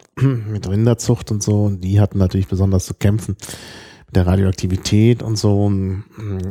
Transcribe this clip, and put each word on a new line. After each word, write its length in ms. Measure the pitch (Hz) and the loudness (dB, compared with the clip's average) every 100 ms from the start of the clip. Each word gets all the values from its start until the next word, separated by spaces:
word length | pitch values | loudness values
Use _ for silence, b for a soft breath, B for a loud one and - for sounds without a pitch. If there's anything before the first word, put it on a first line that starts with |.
<clears throat> 200 | b - | b -2
mit 480 | 135 123 107 104 92 | 0 0 -4 -6 -2
Rinderzucht 640 | 98 113 113 - 120 - | 0 2 2 0 -2 0
und 120 | 104 | -4
so, 200 | 104 104 104 | 0 2 2
und 140 | 98 | -2
die 180 | 92 101 | 0 2
hatten 180 | 101 98 | 2 2
natürlich 300 | 92 101 92 | 0 0 -2
besonders 380 | 92 98 95 - | 0 2 0 -2
zu 80 | |
kämpfen 420 | - 101 107 - 98 B B B B B B B | -2 0 0 -2 -8 B B B B B B B
mit 100 | 92 | 0
der 100 | 90 | 2
Radioaktivität 960 | 95 95 92 92 92 - 104 113 120 | 2 2 0 -4 -4 0 4 4 2
und 140 | 113 107 | 0 -2
so. 280 | 107 101 | 0 2
Und, 400 | 101 98 95 95 - - 107 95 92 | 0 0 -2 -6 -10 -14 -8 -8 -8